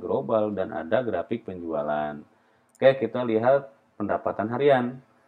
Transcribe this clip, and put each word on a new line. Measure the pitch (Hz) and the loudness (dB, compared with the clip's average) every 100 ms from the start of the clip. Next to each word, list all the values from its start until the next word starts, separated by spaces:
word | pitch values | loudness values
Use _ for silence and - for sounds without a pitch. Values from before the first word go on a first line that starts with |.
global, | 87 117 135 110 107 98 | -4 -2 0 0 0 -2
dan | 92 | -4
ada | - 80 123 | -6 -2 0
grafik | 120 90 - 117 | 0 -4 -4 -6
penjualan. | - 90 82 78 73 76 76 73 - _ _ _ _ | -8 -10 -6 -4 -2 -2 -4 -8 -16 _ _ _ _
Oke, | - 131 135 | 4 4 4
kita | 113 127 123 | -2 -4 0
lihat | 110 120 139 139 _ _ - | 2 4 2 0 _ _ -8
pendapatan | 101 87 - 87 107 | -4 -2 -2 -4 -4
harian. | 123 143 131 123 139 _ _ | 2 4 4 2 -6 _ _